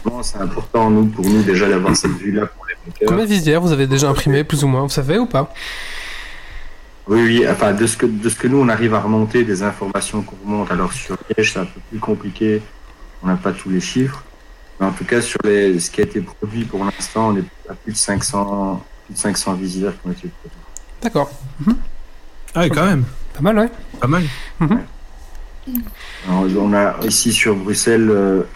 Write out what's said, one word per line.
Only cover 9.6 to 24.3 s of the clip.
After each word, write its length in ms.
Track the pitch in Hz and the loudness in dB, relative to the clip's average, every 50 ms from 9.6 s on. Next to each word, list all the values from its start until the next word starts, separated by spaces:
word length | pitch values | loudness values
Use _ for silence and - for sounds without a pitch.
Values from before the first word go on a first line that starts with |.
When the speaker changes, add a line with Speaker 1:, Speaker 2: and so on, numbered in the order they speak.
| 101 | 0
Speaker 1:
informations 580 | 101 95 - 101 98 98 98 - - - 107 | -2 -2 -2 -4 -4 -4 -4 -4 -4 -4 -6
qu'on 140 | 98 - - - 98 | -6 -8 -12 -12 -6
remonte. 240 | 101 104 104 98 - | -4 -2 -2 -2 -2
Alors, 240 | 90 90 92 87 - | -2 -2 -2 -2 -4
sur 240 | - - - 92 - - - 107 | -6 -6 -8 -8 -8 -6 -4 0
Liège, 180 | 110 107 - - | 0 0 0 0
c'est 60 | 98 | -2
un 60 | 180 | -6
peu 140 | 180 - - - - | -6 -8 -14 -14 -12
plus 80 | 113 | -10
compliqué. 640 | 107 - - 104 104 - 101 90 - 110 107 107 107 110 - - - - - - - - - - - 92 | -6 -4 -2 -2 -2 -4 -6 -4 -2 0 0 0 0 -2 -6 -14 -20 -20 -20 -20 -20 -20 -20 -14 -6 -2
On 40 | |
n'a 100 | 92 92 | 0 0
pas 140 | 180 - 98 | 0 0 -2
tous 200 | 85 - - 95 | -4 -4 -4 -2
les 80 | 92 92 | -2 -2
chiffres. 440 | - - - 127 131 135 - - - - - - - - - - - - - - | -2 -2 0 0 0 0 -2 -8 -14 -18 -20 -20 -20 -20 -20 -20 -20 -18 -6 -4
Mais 60 | 95 | -2
en 60 | 95 | -2
tout 120 | 92 - 92 | -2 -4 -2
cas, 160 | - 120 120 | 0 0 0
sur 200 | 117 - - 104 - | 0 0 -2 0 2
les, 360 | 107 104 101 101 95 90 85 | 4 4 6 6 4 4 2
ce 100 | - - | 0 -2
qui 120 | - - | 0 0
a 20 | 101 | 0
été 180 | 98 - 107 | 0 0 -4
produit 420 | 90 - - - 107 104 110 120 113 | -6 -6 -8 -8 -8 -6 -4 -4 -4
pour 220 | 107 - 95 98 | -4 -4 -2 -2
l'instant, 440 | 101 - - - - - 110 113 110 | -2 -4 -4 -8 -4 0 0 2 2
on 80 | 104 | 2
est 60 | 95 90 - - - - | 0 -2 -4 -8 -16 -16
à 60 | - 95 | -16 -16
plus 200 | - - 110 110 | -12 -10 -6 -4
de 40 | |
cinq 260 | - - - 101 98 - | -2 -2 0 0 -2 -2
cents, 640 | - - 101 101 101 101 101 98 98 92 92 - - - - - | -2 -2 -2 -2 -2 -2 -2 -2 -2 -4 -4 -8 -12 -20 -20 -18
plus 80 | - 101 | -12 -8
de 40 | - | -4
cinq 160 | - 104 92 | -2 -2 -2
cents 200 | - - 98 92 | -2 -2 -4 -4
visières 380 | 90 95 90 - - 101 98 - - | -2 -4 -4 -4 -2 -2 -4 -4 -6
qui 80 | - | -6
ont 40 | 90 | -8
été 160 | 175 - - | -8 -8 -8
produites. 340 | 87 - - - - - - - - - - - - - - | -12 -14 -14 -18 -18 -20 -20 -20 -18 -16 -16 -16 -16 -10 -8
Speaker 2:
D'accord. 300 | - 226 - 151 139 - - - 135 135 - - 143 | -6 -2 0 0 -2 -2 -4 -10 -14 -12 -10 -2 2
Mhm. 100 | 208 240 - - - - - - - - - - - - - - - - | 2 2 2 0 -2 -4 -6 -10 -12 -16 -18 -18 -18 -16 -16 -14 -4 0
Speaker 3:
Ah 80 | 165 | 2
oui, 80 | 175 143 | 2 2
quand 160 | - 147 175 | 4 4 4
même. 180 | 202 175 135 123 - - - - - - | 4 4 2 2 0 -2 -6 -6 -6 -4
Speaker 2:
Pas 80 | - | 0
mal, 160 | 143 202 226 | 2 4 4
ouais. 140 | 208 226 240 - - - - - - | 4 2 2 0 -6 -14 -14 -6 -2
Speaker 3:
Pas 80 | 120 | 0
mal. 160 | 123 156 185 165 139 | 2 2 2 2 0